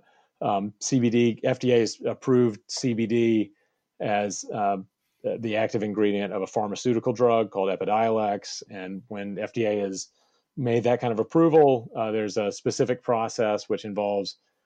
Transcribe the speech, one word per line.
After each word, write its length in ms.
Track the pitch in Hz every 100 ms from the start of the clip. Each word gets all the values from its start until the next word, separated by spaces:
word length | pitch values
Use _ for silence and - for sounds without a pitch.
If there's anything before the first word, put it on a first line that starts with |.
| - _ _ -
Um, 320 | - 101 104 -
C 180 | - 135
B 100 | 120
D, 320 | 117 120 110
F 160 | 123 127
D 120 | 127
A 80 | 120
has 180 | 110 -
approved 560 | 117 107 - 123 120 104 -
C 260 | - 131
B 120 | 110 110
D 460 | 117 117 110 101 _ _ _ _ -
as, 440 | 113 104 104 92 269
uh, 260 | 139 101 98 101 _ _ _
the, 140 | - 101
the 180 | 117 107
active 280 | 110 117
ingredient 480 | 104 101 104 101 101
of 100 | 98
a 40 | 95
pharmaceutical 640 | 117 95 95 127 113 127
drug 380 | 113 120 113 107
called 200 | 98 95
Epidiolex. 920 | 90 - 107 113 110 107 101 - - -
And 320 | 98 92 95 -
when 320 | 104 101 92
F 140 | 92
D 140 | 120 110
A 120 | 107
has 280 | 98 95 - _ _ _ _ -
made 260 | 123 117
that 180 | 117 120
kind 120 | 123
of 80 | 110
approval, 720 | 107 165 165 156 143 127 117
uh, 160 | 120 110
there's 260 | 110 107 101
a 140 | 101
specific 540 | 98 123 - 127 127
process 640 | - 117 113 - 107 104 -
which 160 | 107
involves 540 | 110 101 104 101 95 - _ _